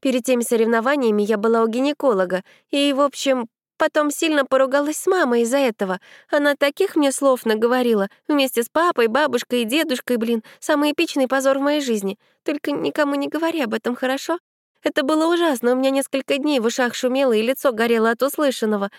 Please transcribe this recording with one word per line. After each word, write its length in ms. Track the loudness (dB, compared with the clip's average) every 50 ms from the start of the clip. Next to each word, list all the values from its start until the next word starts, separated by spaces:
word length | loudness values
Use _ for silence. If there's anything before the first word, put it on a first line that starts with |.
Перед 240 | -2 -2 0 0 0
теми 160 | 0 0 0
соревнованиями 840 | 0 0 0 2 2 2 2 0 2 0 0 2 2 2 2 2 0
я 140 | 0 0
была 260 | 0 0 0 2 2 0
у 40 |
гинеколога, 760 | 0 0 -2 -2 -2 -2 0 0 0 2 2 0 -2 -2 -6 -6 -10 -20 _ _ _
и, 200 | -2 0 0 0
в 80 | 2 0
общем, 480 | 0 -2 -2 -2 -2 0 0 0 -2 -8 _ _ _ _ _
потом 340 | _ -2 0 0 0 -2 -2
сильно 320 | -2 -2 -2 0 0 0 0
поругалась 520 | 2 2 2 2 2 2 0 0 -2 -4
с 100 | -4 -2
мамой 360 | 0 2 2 2 2 2 0 2
из-за 160 | 2 0 0
этого. 420 | 0 0 -2 -4 -4 -4 -4 -6 -8 -16 -20 -20 _ _
Она 260 | 0 2 2 2 2
таких 420 | 2 0 -2 0 0 -2 0 2
мне 160 | 2 2 2 0
слов 320 | 2 2 2 2 2 0
наговорила, 640 | -2 0 2 2 0 2 2 2 2 2 2 0 -2 -6 _ _
вместе 360 | 0 0 2 2 0 0 -4 -4
с 60 | -2
папой, 380 | 0 0 2 2 2 2 0
бабушкой 540 | 2 2 0 0 0 0 -4 -2 -2 -2 -2
и 40 | 0
дедушкой, 520 | 0 0 0 0 0 -2 -4 -2 -2 -2
блин, 260 | -2 0 -2 -2 -2 -4 -10 -18 _
самый 320 | -2 -2 0 2 2 0
эпичный 380 | 0 0 -2 -2 0 -2 0 0
позор 300 | 0 0 2 2 0 2
в 20 |
моей 180 | 0 0 0 0
жизни. 380 | 0 -2 -2 -2 -2 -6 -8 -8 _ _ _ _ _
Только 280 | -6 -6 -4 -4 -4
никому 440 | -4 -2 -4 -4 -2 -2 -2 0 0
не 140 | -2 -4 -4
говори 320 | -4 -4 -2 -2 -2 -2
об 120 | -4 -4 -4
этом, 220 | -4 -4 -6 -6
хорошо? 440 | -4 -4 -4 -4 -4 -4 -6 -6 -6 -8 _ _ _ _ _ _ _
Это 220 | _ -4 -2 -2 0
было 280 | 0 2 2 2 2
ужасно, 420 | 2 2 2 0 0 0 0 0 0
у 20 |
меня 140 | 2 2 0
несколько 480 | 0 0 -2 -2 -4 -6 -2 -2 -2
дней 220 | -2 0 0 0 0
в 60 | 0
ушах 300 | 0 0 0 -2 -2 -2
шумело 380 | -2 -2 -2 0 2 2 2 2
и 80 | 2
лицо 320 | 2 0 -2 0 0 -2 0
горело 380 | 0 0 2 2 2 2 2
от 120 | 0 0 -2
услышанного, 680 | -4 0 0 0 0 0 0 -2 -2 0 -2 -2 -6 -8